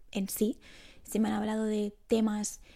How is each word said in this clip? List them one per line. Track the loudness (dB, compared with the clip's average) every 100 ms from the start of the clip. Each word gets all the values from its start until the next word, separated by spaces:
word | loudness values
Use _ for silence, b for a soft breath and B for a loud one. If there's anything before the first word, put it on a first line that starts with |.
| -8
en | -4 -4
sí, | 0 0 0 B B B B -4
se | 0
me | 0
han | 0
hablado | 0 0 0
de | 0 -2 -6 2
temas | 4 4 0 -4 -8 b